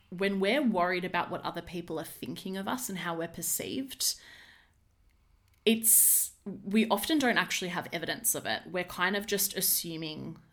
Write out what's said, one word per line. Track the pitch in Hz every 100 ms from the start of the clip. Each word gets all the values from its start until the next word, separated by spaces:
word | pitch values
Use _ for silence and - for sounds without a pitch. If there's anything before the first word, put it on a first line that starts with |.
| -
when | 175 196 196
we're | 190 262
worried | 269 185 175 180 180
about | 175 170
what | 175
other | - 170
people | 165 175 170 160
are | 160
thinking | - - 131 190 190
of | 196
us | 247 -
and | 185
how | 175 165
we're | 165
perceived, | 170 170 - - - 269 - - - - - - - _ _ _ _ _ _ _ _ _ _ -
it's, | 226 226 - - - - - -
we | 196 202 214 220
often | 202 - 320
don't | 254 180
actually | 180 - 180
have | 175 -
evidence | 165 165 147 - 147
of | 98
it. | 110 -
We're | 180 175
kind | - 180 202
of | 208
just | 202 - 180
assuming, | 180 - 170 160 160 151 131 160 -